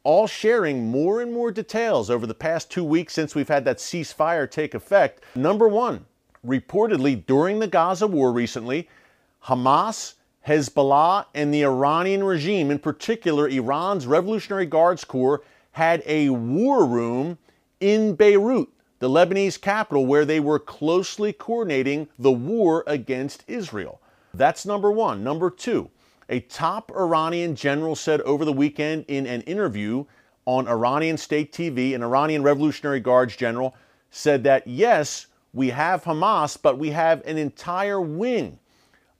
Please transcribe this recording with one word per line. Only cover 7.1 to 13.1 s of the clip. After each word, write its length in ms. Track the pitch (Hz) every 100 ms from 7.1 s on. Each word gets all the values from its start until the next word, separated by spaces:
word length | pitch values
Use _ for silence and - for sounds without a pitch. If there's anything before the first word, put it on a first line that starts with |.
| 127 -
during 340 | 135 170 208
the 80 | 214
Gaza 380 | 175 170 185 214
war 260 | 170 131
recently, 560 | 120 117 127 117 143 170 _ _ _ _ _ -
Hamas, 680 | 127 127 147 208 220 - - _ _ -
Hezbollah, 760 | 151 139 - 139 139 165 196 -
and 180 | - 147
the 140 | 147 143
Iranian 580 | 131 139 160 185 196
regime, 460 | 196 175 151 202 143
in 100 | 143
particular 680 | 160 - -